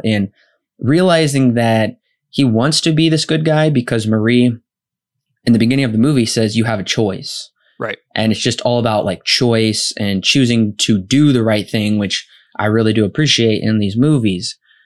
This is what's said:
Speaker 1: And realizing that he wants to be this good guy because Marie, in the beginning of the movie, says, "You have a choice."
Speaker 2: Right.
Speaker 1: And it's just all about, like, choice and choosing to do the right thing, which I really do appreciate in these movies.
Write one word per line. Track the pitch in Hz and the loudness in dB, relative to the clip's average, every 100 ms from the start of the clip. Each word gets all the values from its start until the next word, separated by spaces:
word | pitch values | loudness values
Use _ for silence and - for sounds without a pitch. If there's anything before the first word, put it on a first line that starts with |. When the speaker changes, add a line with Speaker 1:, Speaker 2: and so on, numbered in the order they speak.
| 110 | -2
Speaker 1:
And | 107 98 - _ _ _ _ | -2 -4 -8 _ _ _ _
realizing | 113 160 185 165 151 139 131 120 | -2 2 2 2 2 2 2 2
that | 117 113 107 - _ _ _ | 2 2 0 -4 _ _ _
he | - 135 | -2 0
wants | 110 139 151 | 2 0 0
to | 170 | 0
be | 156 160 | 2 2
this | 156 - | 0 -2
good | 156 | -2
guy | 156 156 156 | 0 2 2
because | 143 120 117 107 | 0 -2 -4 0
Marie, | 110 110 123 123 113 _ _ _ _ _ _ _ _ | 0 2 2 2 0 _ _ _ _ _ _ _ _
in | - | 0
the | 113 | 2
beginning | 113 135 131 | 2 0 0
of | |
the | 110 | 0
movie, | 131 139 113 | 2 2 0
says, | - 110 110 | 0 0 0
"You | |
have | 113 107 | -2 -2
a | |
choice." | 92 - 107 95 - - - _ _ _ | -4 -2 -2 -4 -10 -14 -14 _ _ _
Speaker 2:
Right. | 113 107 _ | -10 -10 _
Speaker 1:
And | - 110 | -2 -2
it's | 104 | 0
just | 127 113 | -2 -2
all | 123 120 | -2 0
about, | 117 107 101 | 0 -2 -2
like, | 90 | -6
choice | - - 123 113 110 107 - - | -4 0 2 2 0 -2 -6 -4
and | 104 95 | -2 -2
choosing | - 139 123 117 107 101 | 0 0 2 2 0 -2
to | - 107 | -2 -2
do | 95 135 147 | 0 2 4
the | 127 | 2
right | 110 107 101 | 0 -2 -2
thing, | 113 104 107 | -4 -2 -2
which | 101 - - _ _ - | -2 -6 -10 _ _ -6
I | 107 | -2
really | 110 110 | 0 2
do | 110 101 | 2 0
appreciate | - 151 - 113 107 | 0 0 2 2 0
in | 110 110 | 0 0
these | 101 110 | 0 0
movies. | 143 147 110 92 - - _ _ | 2 2 0 -4 -8 -14 _ _